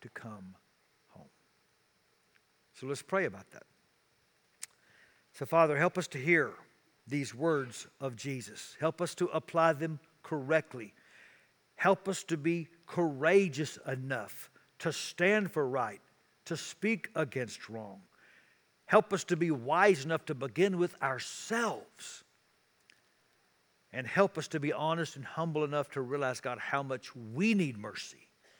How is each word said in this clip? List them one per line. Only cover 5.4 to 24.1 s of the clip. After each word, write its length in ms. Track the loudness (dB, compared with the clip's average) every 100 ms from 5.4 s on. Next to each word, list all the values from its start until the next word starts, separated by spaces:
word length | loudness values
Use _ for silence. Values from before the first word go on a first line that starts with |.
| 2
Father, 320 | 6 6 6
help 200 | 4 2
us 100 | -6
to 80 | -4
hear 400 | 4 4 4 -4 -20 _ _ _ -6
these 280 | -4 -4 -2
words 500 | 0 0 -2 -10 -16 -8
of 160 | -8 -6
Jesus. 600 | -8 -8 -10 -14 -16 -2
Help 220 | -2 0
us 120 | -6 -2
to 120 | 0
apply 460 | 0 0 4 4
them 260 | 4 -4 -6 _ _
correctly. 720 | -6 -6 2 2 0 -12 -14 _ _ -20 -20 -20 _ _ _ 2
Help 320 | 4 4 0
us 160 | -4
to 140 | -2 0
be 320 | 0 0 -4 _ -8
courageous 920 | 0 0 2 6 6 6 0 -4 -6 -6
enough 640 | -6 -4 -4 -6 -14 -18 _ _ -6
to 140 | -4
stand 580 | -4 -8 2 4 4 2
for 160 | 0 0
right, 340 | 0 -2 -4 _ _ _ _ -8
to 100 | -6
speak 540 | -6 -4 0 0 -2
against 540 | -2 -2 -2 -6 -8 -12
wrong. 380 | -12 -12 -16 -20 _ -20 -20 _ _ _ _ 4
Help 260 | 4 4
us 120 | -4 0
to 100 | 0
be 160 | 2
wise 540 | 0 0 6 6 6 2
enough 200 | -4 -4
to 80 | -6
begin 420 | -4 2 2 4
with 240 | 0 0
ourselves. 1200 | -4 -2 -6 -10 -4 -2 0 -4 -12 -18 -16 -16 _ _ _ _ _ _ _ -20 _ _ _ _ _ _ _ _ _
And 160 | -10
help 300 | -2